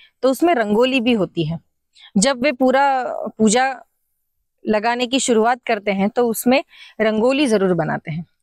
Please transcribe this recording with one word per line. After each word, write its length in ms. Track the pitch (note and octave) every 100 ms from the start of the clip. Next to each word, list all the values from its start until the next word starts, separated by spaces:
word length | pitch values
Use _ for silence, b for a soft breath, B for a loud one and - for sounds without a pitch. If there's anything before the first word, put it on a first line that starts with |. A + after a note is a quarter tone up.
| b _
तो 80 | B3+
उसमें 240 | B3+ E4+
रंगोली 460 | C4+ G#3 G#3 B3+ C4+
भी 120 | A3+
होती 320 | A3+ F3 E3+
है। 140 | D#3 E3 - _ _ B B G3+
जब 260 | B3+ B3
वे 100 | C#4+
पूरा 520 | B3+ B3+ C4 C#4 C4 A#3+ - G#3+ -
पूजा 440 | A3 A#3+ C4+ B3 - _ _ _ _ _ _ _ -
लगाने 380 | G#3+ A3+ A#3+ B3
की 140 | B3+
शुरुआत 400 | - A3 A3+ B3+ -
करते 240 | G#3+ G3+
हैं 180 | G3 G3+
तो 200 | - A#3+
उसमें 360 | G#3+ B3 C4+ - B B B
रंगोली 460 | A3 G#3+ A#3+ C#4 C#4
जरूर 280 | G#3+ F#3+
बनाते 360 | E3+ D3+ D3 -
हैं। 160 | D#3 - _